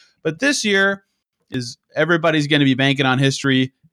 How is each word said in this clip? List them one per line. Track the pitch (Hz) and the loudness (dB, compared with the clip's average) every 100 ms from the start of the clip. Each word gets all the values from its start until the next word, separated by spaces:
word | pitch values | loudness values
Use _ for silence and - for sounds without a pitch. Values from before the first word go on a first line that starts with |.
| _ _ | _ _
But | 160 160 | -8 -4
this | 277 277 | -2 -2
year | 214 196 196 196 _ _ _ _ _ | 0 0 0 -2 _ _ _ _ _
is, | 131 120 - _ 135 | -8 -8 -12 _ -4
everybody's | 156 170 165 156 143 | 0 0 2 0 0
gonna | 151 | 2
be | 139 127 | 2 2
banking | 135 139 135 | 0 0 0
on | 127 | 2
history | 139 135 139 131 131 _ _ | 0 0 0 0 -2 _ _